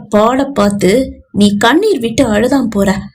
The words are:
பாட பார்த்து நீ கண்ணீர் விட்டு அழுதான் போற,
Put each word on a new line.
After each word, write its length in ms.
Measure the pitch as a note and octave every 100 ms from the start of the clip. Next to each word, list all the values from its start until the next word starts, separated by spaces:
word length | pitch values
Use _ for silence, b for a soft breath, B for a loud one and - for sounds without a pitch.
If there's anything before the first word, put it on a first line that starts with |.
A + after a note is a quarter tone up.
| -
பாட 300 | G#3 A3+ C4 C4+
பார்த்து 420 | - G3+ G3+ F#3 A#3+ C4+ - _
நீ 160 | F#3+ G3+ G3+
கண்ணீர் 440 | A#3 D4+ A4 C#4+
விட்டு 220 | A3+ A3+ A#3+
அழுதான் 440 | G#3 B3 C#4 A3+
போற, 180 | G3+ G3 G3 -